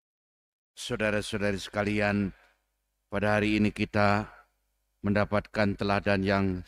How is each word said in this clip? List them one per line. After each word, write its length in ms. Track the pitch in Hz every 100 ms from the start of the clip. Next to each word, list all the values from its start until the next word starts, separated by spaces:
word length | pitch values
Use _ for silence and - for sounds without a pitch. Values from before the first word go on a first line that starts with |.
| _ _ _ _ _ _ _ -
Saudara-saudari 800 | - 117 107 104 - 107 101 95
sekalian, 720 | - 104 104 104 104 101 98 - _ _ _ _ _ _ _
pada 320 | 104 104 104
hari 160 | 107 107
ini 160 | 104
kita 560 | - 104 107 104 101 110 - _ _ _ _ _ _
mendapatkan 720 | 101 104 101 104 - 110 104
teladan 480 | 92 101 101 101 98
yang 260 | 95 98 98 90